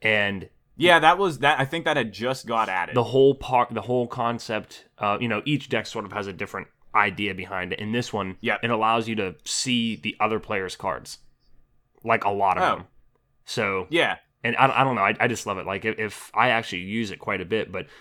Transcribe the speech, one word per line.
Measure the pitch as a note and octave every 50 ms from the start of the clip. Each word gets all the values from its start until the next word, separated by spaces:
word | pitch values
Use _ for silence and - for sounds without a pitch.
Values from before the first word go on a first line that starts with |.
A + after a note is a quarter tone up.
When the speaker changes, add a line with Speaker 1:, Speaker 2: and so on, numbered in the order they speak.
Speaker 1:
and | - A2 G#2+ G#2 G2+ G2+ G2 F#2+ E2 - _ _ _ _ _
Speaker 2:
Yeah, | - D3+ F3 F3 E3
that | D3+ D#3+ F3+ F#3
was, | G3+ F#3 D3+ G#2
that, | C#3 C#3+ D3+ B2+
I | C3+
think | C3+ E3+ E3+ D#3+
that | E3 D3+
had | C#3+ A#2 A2
just | F#2 F#2 A2+ B2+ C3+ - -
got | A2+ A#2 A2+ A2 G2
added. | F#2 F2+ E2+ D#2+ -
Speaker 1:
the | B2 A#2
whole | A#2 B2 C3+ C3+ C#3 C3+
par-, | - - - C3 B2 A#2+ -
the | A#2 A2
whole | G2+ A#2 B2 B2+ A#2+ A#2
concept, | - B2+ A#2 A#2 A#2+ A2 - - A2 G#2+ - - - - - _ _ -
uh, | G#2+ G#2 G#2 G#2+
you | A#2+ A#2
know, | G#2+ G#2 -
each | C#3+ D3+ C3+ - -
deck | B2+ A2 G#2+
sort | - - A2+ G#2
of | F#2+
has | - G#2 G2+
a | G2
different | F2+ D#2 G2+ - - G2 - - _ _ _ - -
idea | A2 G2+ G2+ F#2 - G#2 G2+ F#2+
behind | F2+ F2+ F2 G2 F#2 F2+ F2+
it. | - -
In | G#2 G#2+
this | A2+ A#2+ A#2+ -
one, | - G#2 F#2+ F#2+ F#2+ -
Speaker 2:
Yep. | - A#2 G#2 G2+ -
Speaker 1:
it | A#2
allows | A#2+ A2 A2 A2 A2+ A#2 A2 A2+
you | A2+
to | G#2+ G2 F#2 - - -
see | - - - - C3 B2 A#2+ A#2 A2+ G#2+
the | G#2 - A2 - -
other | G#2+ G#2+ A2 G#2+
player's | - - G#2+ G2 F#2+ F2+ -
cards, | - - F#2+ C#2+ B1+ - - - - - - _ _ _ _ - - _ _ _ _ _ _ _ _ -
like, | A2+ A2+ G#2+ -
a | G2+
lot | G2+ G2+ G2 F#2+ F#2 F2+
of | F3+
Speaker 2:
Oh. | D3+ G2+
Speaker 1:
them. | - F2+ - _ - _ _ _ _ _ _ _ _ _
So | - - B2 A2 G2 G2 F#2+ F2+ -
Speaker 2:
Yeah. | D3+ E3+ C#3+ G#2+ F2+ - _ _ _ _ -
Speaker 1:
and | A#2 A#2+
I, | - C3+ C3+ - B2
I | C3+
don't | C3+ B2
know, | G#2+
I, | G2 G2+ A2 -
I | A2+
just | B2 A#2 - -
love | G#2+ G2 F#2
it. | -
Like, | F2+ G2 G2 E2+
if, | A2 G#2+ A2
if | A2 G#2 - - - -
I | - G#2+ A#2 B2+
actually | A2+ A2+ A2+ - G2+ F2
use | F2+ F#2+ G#2+ A2+ A2+ G2
it | F2 -
quite | - - G2+ F#2
a | F#2
bit, | E2+ A2 G#2+ - -
but | F#2+ F#2 F2 - - -